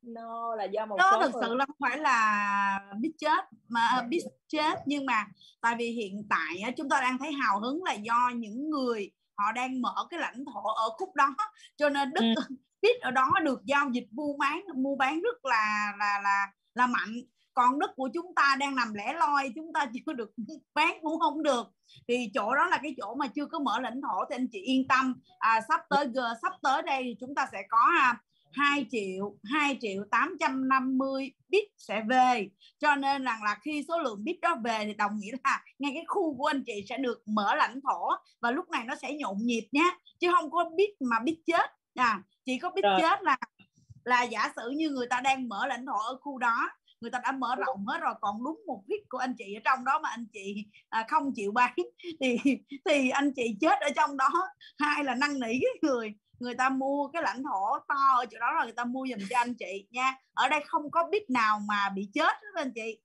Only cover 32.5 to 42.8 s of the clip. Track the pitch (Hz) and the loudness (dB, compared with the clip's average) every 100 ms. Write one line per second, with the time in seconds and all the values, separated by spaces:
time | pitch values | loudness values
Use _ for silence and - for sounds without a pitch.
32.5 | _ - _ 294 285 277 277 262 220 208 | _ -20 _ 2 2 2 0 -2 -2 -2
33.5 | 208 294 302 277 339 285 202 214 359 349 | -2 -4 -6 -2 -2 -2 -2 -6 -2 0
34.5 | 320 233 226 214 208 208 214 196 254 - | 0 0 -2 -2 -2 -2 -2 -8 -4 -2
35.5 | - - _ 285 277 330 392 339 254 302 | -2 -6 _ -6 -4 -4 0 0 0 0
36.5 | 277 233 208 196 240 262 226 - 214 202 | 0 -4 -10 -8 -4 -4 -4 -2 0 2
37.5 | 285 233 247 277 196 - 294 _ _ 233 | 2 2 0 -4 -2 0 -2 _ _ -2
38.5 | 269 370 302 226 285 247 294 240 196 233 | -2 -4 -6 -6 -8 -6 -6 -6 -2 0
39.5 | 233 220 277 349 359 _ _ 349 359 311 | 0 0 2 2 2 _ _ 4 4 2
40.5 | 349 339 330 403 - 254 226 240 - - | -2 0 2 2 2 -2 0 0 -4 0
41.5 | 339 427 _ _ - 247 202 - _ - | 0 0 _ _ 0 0 0 -6 _ -6
42.5 | 254 349 339 | -4 -2 2